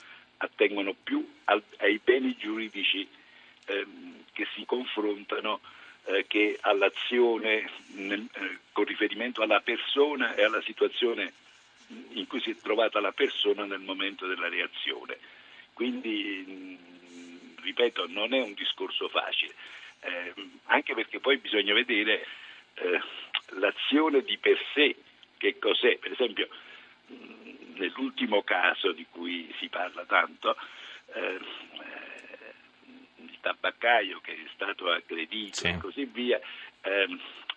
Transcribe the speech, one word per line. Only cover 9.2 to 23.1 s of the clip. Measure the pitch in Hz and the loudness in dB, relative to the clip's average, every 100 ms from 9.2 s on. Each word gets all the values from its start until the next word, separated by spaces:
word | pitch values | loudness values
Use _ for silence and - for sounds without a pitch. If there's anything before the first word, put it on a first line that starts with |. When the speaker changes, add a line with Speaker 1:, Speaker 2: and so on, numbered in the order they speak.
| 120 117 | -4 0
Speaker 1:
alla | 110 101 | 4 4
persona | - 117 - 139 147 139 120 | 4 -2 0 4 4 2 0
e | 104 | 4
alla | 107 110 | 4 4
situazione | - 110 101 - 120 107 90 - - - _ - - - - | -4 2 0 2 0 0 -4 -8 -20 -20 _ -20 -20 -18 -12
in | - 277 | -10 -6
cui | 247 | -4
si | 110 | -4
è | 104 | -4
trovata | 101 107 110 107 | 0 4 4 2
la | 98 | 0
persona | - 135 - 104 101 | 2 0 2 2 2
nel | 101 98 | 0 -6
momento | 95 95 98 98 92 | -6 -4 -4 -4 -4
della | 90 87 | -4 -2
reazione. | 87 85 - 69 65 - - - - - - - | -2 -4 -4 -6 -6 -8 -12 -14 -20 -20 -20 -14
Quindi, | - 123 123 117 107 101 95 92 | -4 -4 -2 -4 -4 -4 -6 -8
mm, | 95 92 90 - - - - - - - - | -14 -14 -16 -20 -20 -20 -20 -18 -20 -20 -12
ripeto, | 92 95 120 - 87 | -6 2 2 2 -4
non | 98 110 | -4 0
è | 131 | 0
un | 113 | -2
discorso | 95 90 - 95 - 92 | -4 -4 -4 -4 -4 -2
facile, | 87 - - 80 - - - - - | -2 0 -2 -4 -6 -18 -18 -18 -14
ehm, | 87 87 87 92 92 - | -8 -6 -8 -10 -14 -12
anche | - 123 - | 2 2 2
perché | 117 107 104 | -2 -4 -2
poi | 123 139 | 2 2
bisogna | - 107 101 | 2 2 4
vedere, | 107 127 104 107 104 - - - - - | 4 4 2 2 2 -2 -14 -18 -20 -18
eh, | - 90 90 - | -4 0 0 -2